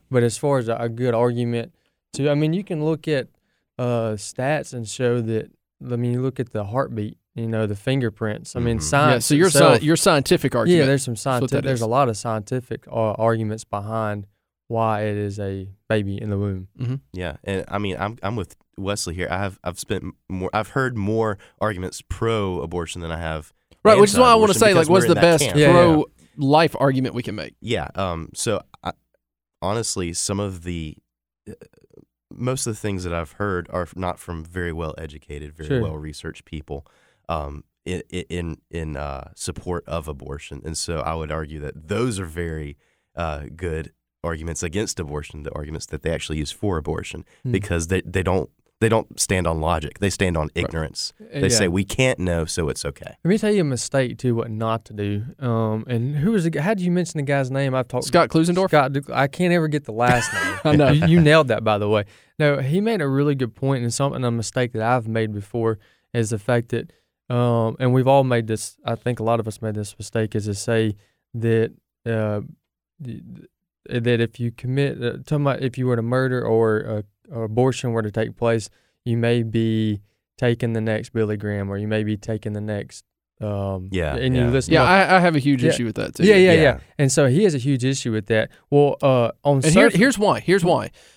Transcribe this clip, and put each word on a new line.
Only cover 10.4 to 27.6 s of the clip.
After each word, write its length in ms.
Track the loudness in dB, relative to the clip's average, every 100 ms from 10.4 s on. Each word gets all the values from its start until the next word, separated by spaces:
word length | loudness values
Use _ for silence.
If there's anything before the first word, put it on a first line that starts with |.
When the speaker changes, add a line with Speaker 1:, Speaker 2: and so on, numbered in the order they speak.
| 2 0
Speaker 3:
argument 240 | 4 4
Speaker 1:
Yeah, 60 | 4
there's 180 | 2
some 100 | 0 -4
Speaker 3:
is 100 | -2
what 60 |
that 80 | 0
Speaker 1:
scientific, 260 | 0 0 0
there's 140 | -2
Speaker 3:
is. 40 |
Speaker 1:
a 40 | 0
lot 200 | 2 2
of 80 | 0
scientific, 680 | -4 -6 -4 -6 -6 -12 -6
uh, 260 | -2 -2
arguments 500 | 0 0 0 -2 -6
behind 640 | -8 -8 -6 -4 -4 -6 -10 _ _ _ _
why 340 | -2 0 0
it 140 | -2 -2
is 220 | -4 -6
a 280 | -6 -6 -10 -16 _
baby 320 | -2 0 -4
in 80 | -4
the 80 | -2
womb. 300 | -2 -4 -10 -8
Speaker 3:
Mm-hmm. 160 | -6 -6 -10
Speaker 2:
Yeah, 220 | -8 -8 -8
and 220 | -6 -6 -4
I 100 | -4
mean, 180 | -4 -4
I'm, 180 | -6 -6
I'm 120 | -6 -6
with 180 | -8 -12 _ -10
Wesley 360 | -6 -4 -6 -6
here. 120 | -4
I 80 | -4
have, 200 | -6 -8 -10
I've 120 | -10
spent 240 | -6 -6
m-, 120 | -6 -14 -10
more, 200 | -6 -4
I've 160 | -4 -2
heard 260 | -2 -2 -2
more 400 | -2 0 0 -4 -10 _
arguments 420 | -4 -4 -8 -10 -12
pro-abortion 920 | -4 -2 0 -2 -4 -4 -6 -6 -8
than 100 | -8
I 60 | -6
have 340 | -6 -6 -10 _ _ _
Speaker 3:
Right, 160 | 6 8
which 120 | 8
is 60 | 8
why 100 | 6
I 40 | 8
wanna 160 | 6
Speaker 2:
anti-abortion 60 | 6
Speaker 3:
say, 140 | 6
Speaker 2:
because 140 | 6 6
Speaker 3:
like, 60 |
what's 80 | 4 6
Speaker 2:
we're 0 |
in 100 | 6
Speaker 3:
the 0 |
Speaker 2:
that 60 |
Speaker 3:
best 220 | 6 6
Speaker 2:
camp. 140 | 4 6
Speaker 1:
Yeah, 100 | 8
yeah. 360 | 8 8 6 0 _ _ -4
Speaker 3:
pro-life 380 | 4 4 4 2
argument 360 | 0 2 -2 -4
we 80 |
can 100 | -8 -8
make? 200 | -10 -12